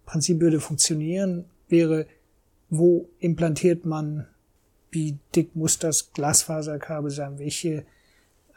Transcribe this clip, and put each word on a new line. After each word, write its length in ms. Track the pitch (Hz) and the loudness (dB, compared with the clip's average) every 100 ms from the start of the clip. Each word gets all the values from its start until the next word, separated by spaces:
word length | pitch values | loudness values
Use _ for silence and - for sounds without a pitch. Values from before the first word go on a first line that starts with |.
| - | -6
Prinzip 340 | 160 160 160 | -2 0 4
würde 180 | 170 156 | 4 2
funktionieren, 840 | - 143 - 156 156 185 190 175 - _ - | -2 -2 0 0 -2 -2 -2 -4 -8 _ 2
wäre, 380 | 170 160 156 151 _ _ _ _ _ - | 4 4 0 -4 _ _ _ _ _ -4
wo 380 | 160 175 170 - - | 4 4 4 0 -4
implantiert 640 | 170 160 165 147 180 170 165 | -2 0 0 2 2 2 -2
man, 400 | 156 151 151 - _ _ _ _ _ _ | -4 -4 -6 -10 _ _ _ _ _ _
wie 280 | 165 156 143 - 170 | -4 -4 -6 -2 0
dick 200 | 160 160 | 0 -2
muss 220 | 156 - | -2 0
das 320 | 165 147 - | 0 -2 -4
Glasfaserkabel 1000 | - 143 151 - 156 151 147 - 156 147 | -4 2 2 2 -6 -4 -8 -8 -6 -6
sein, 260 | 143 139 143 | -6 -8 -8
welche, 480 | 147 - 170 151 - _ _ _ _ _ _ | -8 -4 -4 -4 -8 _ _ _ _ _ _